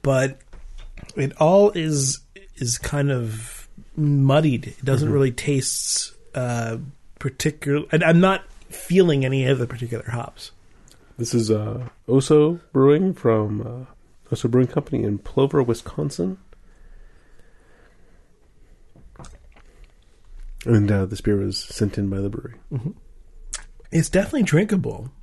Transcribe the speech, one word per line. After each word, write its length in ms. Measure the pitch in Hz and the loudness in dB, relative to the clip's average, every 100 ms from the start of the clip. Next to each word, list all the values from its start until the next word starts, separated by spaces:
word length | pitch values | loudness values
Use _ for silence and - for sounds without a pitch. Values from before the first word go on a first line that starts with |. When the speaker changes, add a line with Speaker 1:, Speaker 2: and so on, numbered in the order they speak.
Speaker 1:
But 360 | 139 131 135 135 - - - - - - - - | 2 2 0 -4 -20 -18 -16 -16 -16 -18 -14 -6
it 160 | 139 - | -6 2
all 320 | 156 196 208 | 4 6 4
is, 500 | 185 160 147 135 - - - - - | 2 -2 0 -2 -6 -12 -20 -20 -8
is 220 | 120 117 | -6 -4
kind 320 | - 147 143 | -4 -2 0
of 580 | 131 113 110 117 - - - - - | 0 -4 -8 -12 -16 -20 -20 -14 -2
muddied. 680 | 147 143 135 143 160 123 110 | 2 4 4 4 4 0 -6
It 160 | - | -8
doesn't 240 | 127 131 147 | 0 0 2
Speaker 2:
Mm-hmm. 60 | |
Speaker 1:
really 180 | 143 135 | 2 2
taste, 800 | 123 - 139 - - - - - - - | 0 -2 -2 -2 -6 -4 -6 -6 -14 -12
uh, 440 | 131 123 120 113 113 135 - - - | -6 -4 -4 -6 -8 -12 -18 -20 -10
particular-, 680 | 135 - 160 - 143 147 - | -10 -4 -6 -4 -4 -4 0
and 100 | 160 | 2
I'm 180 | 165 170 | 6 6
not 240 | 190 190 - - - | 6 2 -6 -20 -20
feeling 540 | - - 180 175 139 | -18 0 4 4 4
any 220 | 131 135 127 | 0 0 2
of 120 | 135 | 0
the 80 | 123 | -2
particular 380 | 117 120 117 - | -6 -8 -8 -8
hops. 420 | 120 - - - - _ - - - - - | -8 -10 -14 -20 -20 _ -20 -20 -20 -20 -10
Speaker 2:
This 160 | 117 | -2
is, 160 | 123 107 | 0 2
uh, 380 | 107 107 113 120 _ - | 0 -2 -8 -12 _ 0
Oso 520 | 131 135 151 151 170 _ | 2 6 6 6 0 _
Brewing 400 | 135 135 151 190 | 4 6 6 2
from, 480 | - 120 110 107 104 | 0 2 2 0 -4
uh, 720 | 113 120 127 - _ _ _ | -6 -12 -16 -20 _ _ _
Oso 160 | 127 123 | -4 2
Brewing 180 | 123 127 | 2 2
Company 360 | - - 127 | 0 -4 -4
in 140 | 107 101 | -2 -4
Plover, 440 | - - 139 147 | -4 0 2 2
Wisconsin. 760 | 120 113 - - 147 - 190 185 - - - _ - - - - _ - - _ _ _ - _ - - _ _ _ _ - - - - - - - - - - - - - _ _ _ - - - - | 0 -2 -6 -6 -6 -4 -6 -6 -16 -20 -20 _ -20 -20 -20 -20 _ -20 -20 _ _ _ -20 _ -20 -20 _ _ _ _ -20 -20 -20 -20 -20 -20 -20 -20 -20 -20 -20 -20 -20 _ _ _ -20 -18 -16 -10
And, 260 | 117 113 104 | 2 2 4
uh, 140 | 101 95 | 0 -2
this 140 | 104 | -4
beer 160 | 113 101 | 0 0
was 220 | 98 98 | -2 -6
sent 400 | - - 101 - | -10 -4 -2 -2
in 100 | 98 | -4
by 100 | 98 | -4
the 100 | 98 | -4
brewery. 240 | - - - - | -6 -12 -18 -10
Speaker 1:
Mm-hmm. 180 | 131 131 - - - - - - - - - - | -8 -8 -12 -20 -20 -20 -20 -14 -14 -14 -20 -2
It's 180 | 160 - | 0 2
definitely 360 | 185 208 294 | 0 2 0
drinkable. 680 | 196 151 208 190 120 - 123 - | 4 4 4 0 -2 -8 -14 -16